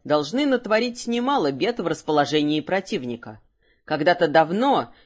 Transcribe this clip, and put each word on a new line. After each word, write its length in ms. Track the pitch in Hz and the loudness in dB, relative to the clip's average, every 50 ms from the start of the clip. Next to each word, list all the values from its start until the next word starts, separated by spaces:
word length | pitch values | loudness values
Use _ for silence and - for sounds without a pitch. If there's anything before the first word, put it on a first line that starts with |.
| - | -4
должны 420 | - 147 151 147 147 190 262 302 | 0 0 0 0 0 -2 0 0
натворить 600 | 277 262 - - 202 214 220 240 254 233 - - | 2 0 0 0 0 0 0 0 -2 -4 -6 -6
немало 460 | 233 233 240 240 269 285 269 170 139 139 | -4 -2 -2 0 0 0 0 0 0 0
бед 280 | 127 165 226 240 240 | 0 -2 -2 -2 -2
в 60 | 185 | -4
расположении 760 | 165 156 - - - 156 147 143 127 147 151 147 147 151 151 143 | -4 -4 -4 -2 0 2 2 2 2 2 0 0 0 0 -2 -2
противника. 800 | - 180 196 190 - 226 170 127 123 120 120 - 113 110 - _ _ _ _ _ _ _ _ _ - | -2 -4 -4 -4 -4 -6 -6 -6 -6 -8 -10 -10 -16 -18 -20 _ _ _ _ _ _ _ _ _ -6
Когда-то 400 | 147 143 147 175 175 - 175 156 | -4 0 2 2 2 4 2 4
давно, 640 | 143 160 160 156 175 208 240 269 262 165 - - - _ _ | 4 4 4 4 2 0 2 2 2 0 0 -4 -8 _ _